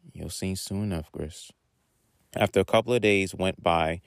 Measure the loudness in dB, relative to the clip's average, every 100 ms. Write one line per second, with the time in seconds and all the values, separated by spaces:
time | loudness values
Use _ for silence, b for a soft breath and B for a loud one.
0 | -20 -14 -12 -8 -6 -6 -6 -6 -4 -4
1 | -8 -10 -10 -10 -20 _ _ _ _ _
2 | _ _ _ -2 0 2 4 2 2 2
3 | 4 4 2 -2 -2 0 2 2 2 -2